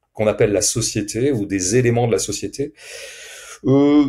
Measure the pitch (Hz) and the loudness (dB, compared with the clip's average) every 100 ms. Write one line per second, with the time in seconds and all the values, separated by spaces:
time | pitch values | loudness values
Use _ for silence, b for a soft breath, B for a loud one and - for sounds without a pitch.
0 | _ - 107 104 113 98 - 120 110 110 | _ -2 -2 2 2 2 0 -2 -4 -4
1 | 104 110 104 101 101 98 90 120 120 117 | -4 -2 -2 -2 -2 -4 0 2 2 2
2 | 120 117 - 98 98 - 147 B B B | 0 0 -2 -6 -8 -8 -10 B B B
3 | B B B B B B 123 139 143 147 | B B B B B B 2 4 6 4